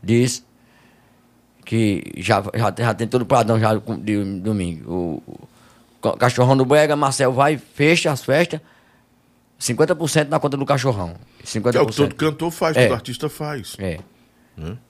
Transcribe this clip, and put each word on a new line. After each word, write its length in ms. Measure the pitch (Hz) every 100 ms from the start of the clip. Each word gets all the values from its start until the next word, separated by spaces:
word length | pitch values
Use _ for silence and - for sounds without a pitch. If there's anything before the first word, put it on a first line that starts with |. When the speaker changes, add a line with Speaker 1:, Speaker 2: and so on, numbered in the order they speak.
Speaker 1:
disso. 420 | 92 117 123 - _ _ _ _ _ _ _ _ _ _ _ _ -
Que 480 | 113 110 95 50 -
já, 240 | 92 104 98 -
já, 180 | 110 92
já 160 | 117
tem 140 | 104 113
todo 160 | 123
o 20 | 117
pradão 340 | 131 110 113
já 180 | 110 107
com, 180 | 107 95
de 240 | 104 104 98 98
domingo. 500 | 98 107 87 80 58
O, 340 | 90 87 76 -
o 200 | 50 - _ _ _ _ _
ca-, 140 | - -
Cachorrão 380 | 123 - 127 135
do 80 |
Brega, 320 | 123 151 151 147
Marcel 380 | 143 127 131
vai, 240 | 127 143 151
fecha 520 | - - 147 170 170
as 120 | 135
festas. 380 | - 139 170 156 _ _ _ _ _ _ _ _ _ _
Cinquenta 360 | - 117 156 170
por 120 | 160
cento 200 | 160 147
na 100 | 156
conta 160 | 143 139
do 100 | 135
Cachorrão. 440 | 139 127 104 87
Speaker 2:
Que 80 | 87
é 20 | - _
o 40 |
que 60 | -
Speaker 1:
Cinquenta 300 | 113 107 113
por 80 | 139
cento. 160 | 110 143
Speaker 2:
todo 60 | -
cantor 360 | 156 147 165
faz, 260 | 165 165 151
Speaker 1:
É. 60 |
Speaker 2:
todo 100 | 120
artista 340 | 120 - 120 151
faz. 480 | - 151 143 92 -
Speaker 1:
É. 200 | 98 80 - _ _ _ _ -
Speaker 2:
Né? 220 | 80 113 _